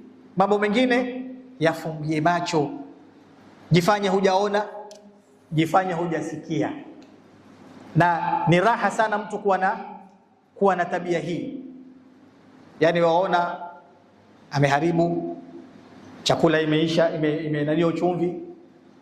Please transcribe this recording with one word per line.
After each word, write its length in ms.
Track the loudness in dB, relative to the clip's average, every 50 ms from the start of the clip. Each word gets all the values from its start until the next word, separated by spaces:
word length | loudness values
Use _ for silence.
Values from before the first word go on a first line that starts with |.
| -18 -20 -20 -20 -20 -6 -2
Mambo 220 | 0 2 2 2 2
mengine 680 | 2 2 2 2 2 2 2 0 0 -2 -6 -8 -10 -12 -14 -16 -18 -16 -6 -2
yafungie 600 | -2 0 0 -2 -6 -8 -8 -6 -4 -2 -2 0
macho. 500 | 2 2 2 0 0 0 0 0 0 -2 -4 -10 -14 -16 -20 -20 -20 -20 -20 -20 -20 -20 -20 -20 -20 -20 -20 -12 -2 2
Jifanye 380 | 2 4 4 4 2 2 2 2
hujaona, 560 | 2 4 4 4 4 4 2 2 0 0 -2 -2 -8 -14 -16 -16 -18 -20 -20 -20 -20 -20 _ _ _ _ _ -4
jifanye 400 | 0 0 0 2 2 2 2 0
hujasikia. 800 | -2 -2 -2 -2 -2 -4 -4 -6 -8 -10 -8 -4 -2 -2 -2 -2 -4 -8 -14 -18 -20 -20 -20 -20 -20 -20 -20 -20 -20 -20 -20 -20 -20 -20 -20 -20 -20 -20 -12 -4 0
Na 440 | 2 2 2 2 0 -2 -2 -2 0 2 2
ni 120 | 4 4
raha 300 | 4 4 2 2 0 -2
sana 280 | 0 0 0 0 0 -4
mtu 200 | -6 -6 -8 -4
kuwa 200 | 0 0 0 2
na, 200 | 0 -2 -2 -4 -8 -14 -16 -18 -20 -20 -20 _ _ _ _ _ _ _ -4
kuwa 220 | 0 2 2 2
na 80 | 2 0
tabia 340 | -2 -4 -4 -2 -2 -2 -2
hii. 420 | -2 -4 -6 -6 -6 -8 -10 -12 -14 -14 -18 -20 -20 -20 -20 -20 -20 -20 -20 -20 -20 -20 -20 -20 -20 -20 -20 -20 -20 -14 -2 2
Yaani 200 | 2 2 4 4
waona 560 | 4 4 4 2 2 2 2 0 0 0 -4 -8 -12 -14 -16 -18 -20 -20 -20 _ _ _ _ _ _ _ -20 -20 -12 -6
ameharibu, 840 | 0 2 2 2 2 2 2 2 2 2 0 0 0 -2 -4 -6 -8 -10 -14 -18 -18 -20 -20 -20 -20 -20 -20 -20 -20 -20 -20 -20 -14 -4
chakula 380 | -2 0 0 2 2 2 4 2
imeisha, 500 | 2 2 2 2 2 2 2 2 2 2 0
ime-, 220 | 0 -2 -2 -2
ime-, 280 | -2 -4 -4 -4 -2 -2
nani 280 | 0 0 2 2 0
chumvi, 480 | 0 0 0 0 0 0 -2 -2 -4 -6 -10 -14 -18 -20 -20 -20 -20 -20 -20 -20 -20 -20